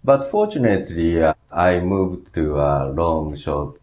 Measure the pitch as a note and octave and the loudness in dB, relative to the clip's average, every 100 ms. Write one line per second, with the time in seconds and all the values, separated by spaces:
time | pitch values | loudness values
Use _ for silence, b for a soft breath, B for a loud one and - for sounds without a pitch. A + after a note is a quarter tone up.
0 | - C#3 - G#3 G#3 D#3 A#2+ F#2+ - E2 | 4 2 2 -2 0 0 0 0 -2 -2
1 | E2 E2+ D#2+ D2+ _ E2 F2+ F2+ F2+ F#2+ | 0 2 2 0 _ 0 2 2 0 0
2 | F#2 F2+ - - D2+ D2 C#2+ C#2+ C#2 C#2 | -2 -4 -8 -4 -2 0 2 0 -2 0
3 | E2+ D#2+ D#2 C#2+ - D2 C#2+ - | 0 0 -4 -8 -4 -4 -6 -12